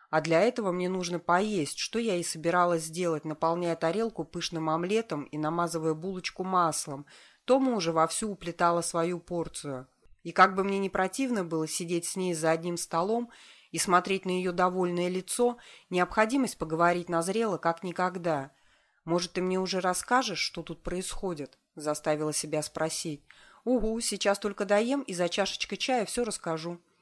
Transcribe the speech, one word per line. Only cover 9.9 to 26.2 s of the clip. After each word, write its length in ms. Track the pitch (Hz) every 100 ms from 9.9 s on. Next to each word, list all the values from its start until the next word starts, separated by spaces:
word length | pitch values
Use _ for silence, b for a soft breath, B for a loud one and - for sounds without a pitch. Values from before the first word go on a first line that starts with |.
| _ _ -
И 80 | 170
как 240 | 185 196 190
бы 80 |
мне 160 | 196 196
ни 100 | 190
противно 540 | - 190 - 262 220
было 240 | 170 160 156
сидеть 380 | - 170 170 -
с 100 | 190
ней 180 | 185
за 180 | 160 160
одним 260 | 160 175 170
столом 540 | - 165 190 233 240 B B B B
и 60 | 165
смотреть 480 | - 180 185 190 185
на 60 |
её 200 | 185 180
довольное 580 | 175 180 185 175 175 180
лицо, 480 | 185 - - 240 233 B B B
необходимость 680 | 180 180 - 220 269 240 -
поговорить 520 | 160 160 175 175 170
назрела 480 | 165 170 214 220 170
как 260 | 170 165
никогда. 680 | 180 165 180 180 170 147 135 b b b b b 160
"Может, 280 | 175 175
ты 80 | 180
мне 180 | 185 185
уже 200 | 185 190
расскажешь, 600 | 185 180 - 254 226 175
что 220 | - -
тут 220 | 156 160
происходит?" 760 | 180 180 185 - 190 156 135 _ _ -
заставила 580 | 151 151 160 151 151
себя 280 | 151 156 151
спросить. 640 | - 156 160 - 170 143 _ B B B
"Угу, 380 | 233 254 220 226
сейчас 360 | - 202 202 202
только 260 | 208 196 196
доем 360 | 208 233 277
и 120 | 262
за 160 | 175 175
чашечкой 480 | 208 190 - - 196
чая 280 | - 247 202
всё 200 | -